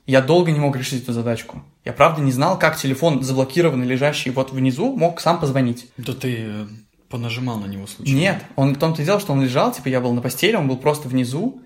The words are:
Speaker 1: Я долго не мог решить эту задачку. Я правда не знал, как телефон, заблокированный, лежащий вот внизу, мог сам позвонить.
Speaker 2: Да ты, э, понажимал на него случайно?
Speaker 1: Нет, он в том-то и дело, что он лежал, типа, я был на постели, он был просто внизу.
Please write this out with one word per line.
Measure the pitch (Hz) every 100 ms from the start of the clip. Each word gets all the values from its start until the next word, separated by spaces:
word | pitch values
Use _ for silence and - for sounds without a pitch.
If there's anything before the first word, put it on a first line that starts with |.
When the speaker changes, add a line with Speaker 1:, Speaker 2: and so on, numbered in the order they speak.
| -
Speaker 1:
Я | 131
долго | 127 175 165
не | 147
мог | 143 127
решить | 127 131
эту | 117
задачку. | 117 117 113 - - - _
Я | -
правда | 123 151 156
не | 139
знал, | 127 156 185
как | 160 156
телефон, | 139 131 165 135
заблокированный, | 127 131 131 170 165 131 123
лежащий | 127 143 147 135
вот | 131 131
внизу, | 135 131 127 233 135
мог | 165 165
сам | 165 175
позвонить. | 156 131 123 117 - -
Speaker 2:
Да | 127
ты, | 123 127 117 110
э, | 104 104 110 - _ _
понажимал | 120 117 117 127 110
на | 101
него | 98 98
случайно? | - 107 135
Speaker 1:
Нет, | 185 180 - -
он | 139
в | 135
том-то | 165 160
и | 147
дело, | 202
что | 202
он | 139
лежал, | 131 131 226
типа, | 240 135
я | 127
был | 123
на | 120
постели, | 123 - 185 220
он | 139
был | 127
просто | 147 147 127
внизу. | 127 120 143 233 -